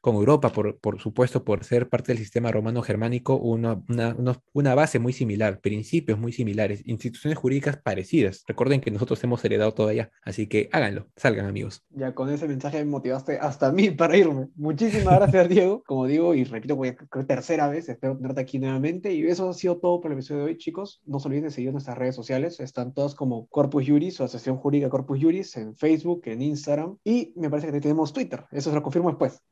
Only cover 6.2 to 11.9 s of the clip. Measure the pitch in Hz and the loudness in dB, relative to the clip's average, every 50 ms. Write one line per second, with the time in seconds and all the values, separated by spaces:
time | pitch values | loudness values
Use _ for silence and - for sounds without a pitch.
6.2 | 113 120 117 - 123 107 101 107 107 98 101 104 98 - 113 104 - 123 117 - | -2 -6 -4 -4 -4 -2 0 0 0 -2 -2 -6 -6 -8 -8 -6 -6 -8 -10 -6
7.2 | - 151 156 - - 127 135 139 139 147 139 - _ - 98 92 95 - - 165 | -4 -4 -4 0 0 0 0 2 0 -2 -4 -2 _ -4 -4 -4 -4 0 2 2
8.2 | 113 95 92 - _ - - - 120 131 139 135 - - 104 104 127 - 113 - | 2 2 0 -6 _ -8 -2 0 2 2 2 2 2 -2 -2 -2 0 -2 -2 -2
9.2 | - 123 120 120 - 110 107 104 104 110 110 - 107 107 107 110 110 - _ _ | 0 -2 -2 0 0 0 2 4 2 2 2 2 0 2 2 0 -2 -6 _ _
10.2 | _ 110 107 - 107 104 - 110 104 - - - - 104 101 101 101 _ _ - | _ -10 -6 -6 -4 0 0 0 0 2 2 2 2 2 -2 -6 -10 _ _ 0
11.2 | - 135 110 104 101 98 101 104 101 104 - - _ _ | 2 2 2 2 -2 -4 -4 -6 -6 -8 -10 -14 _ _